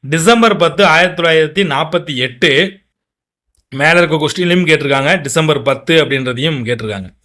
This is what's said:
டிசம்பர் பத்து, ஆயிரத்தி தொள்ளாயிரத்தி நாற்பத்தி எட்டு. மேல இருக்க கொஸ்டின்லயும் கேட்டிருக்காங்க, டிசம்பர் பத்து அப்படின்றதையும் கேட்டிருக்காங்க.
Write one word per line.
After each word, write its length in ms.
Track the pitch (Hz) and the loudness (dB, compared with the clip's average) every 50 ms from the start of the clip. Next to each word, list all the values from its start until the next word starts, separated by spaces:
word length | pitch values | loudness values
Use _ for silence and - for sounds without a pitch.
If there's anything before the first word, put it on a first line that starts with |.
டிசம்பர் 560 | - 135 151 165 160 196 233 233 226 226 208 | -8 -4 -4 0 2 2 4 4 4 2 2
பத்து, 280 | 156 170 165 151 - 202 | 2 0 0 2 2 2
ஆயிரத்தி 380 | 175 156 165 180 180 175 175 170 | 4 4 4 2 2 0 -2 0
தொள்ளாயிரத்தி 440 | 170 160 160 156 151 156 190 196 165 | 2 2 2 2 0 0 -2 -2 -2
நாற்பத்தி 460 | 139 139 160 156 160 175 151 156 147 | -2 -4 -4 -2 -4 -4 -4 -6 -6
எட்டு. 680 | 123 123 127 123 - - 165 135 143 185 190 196 - _ _ _ _ _ _ _ _ _ _ _ _ _ _ _ _ _ _ | -4 -4 -6 -4 -2 0 2 2 2 0 -2 -4 -12 _ _ _ _ _ _ _ _ _ _ _ _ _ _ _ _ _ _
மேல 280 | - 135 143 156 170 175 | -6 -2 0 2 4 4
இருக்க 180 | 170 156 160 | 2 2 0
கொஸ்டின்லயும் 500 | 151 147 151 - - 180 175 175 180 180 | -2 -2 -2 -4 -2 -2 0 0 0 2
கேட்டிருக்காங்க, 560 | 156 156 147 135 143 139 135 135 147 180 185 147 | 2 0 0 0 0 -2 0 0 0 0 -2 -2
டிசம்பர் 400 | 139 - 165 156 151 151 139 120 | -4 -2 0 0 0 0 0 0
பத்து 420 | 139 135 131 - - 165 160 151 | -2 -2 -2 0 0 2 2 2
அப்படின்றதையும் 600 | 156 143 135 131 127 123 123 135 160 160 135 120 | 2 0 -4 -4 -4 -4 -4 -4 -4 -4 -4 -4
கேட்டிருக்காங்க. 500 | 113 120 113 113 107 104 98 95 90 - _ _ | -6 -6 -6 -6 -8 -8 -8 -10 -14 -18 _ _